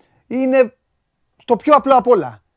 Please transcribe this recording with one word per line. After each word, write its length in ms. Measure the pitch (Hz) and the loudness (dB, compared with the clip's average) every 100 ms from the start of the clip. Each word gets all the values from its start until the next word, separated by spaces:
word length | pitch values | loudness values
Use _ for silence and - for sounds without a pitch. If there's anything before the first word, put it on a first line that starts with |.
| _ _ _ | _ _ _
είναι 480 | 247 262 262 240 - _ _ _ _ _ _ | -6 -2 0 -2 -4 _ _ _ _ _ _
το 120 | - 202 | -6 -4
πιο 180 | - | 2
απλό 220 | 285 269 262 | 0 2 0
απ' 100 | 247 | 2
όλα. 360 | 226 131 110 _ | 0 -2 -14 _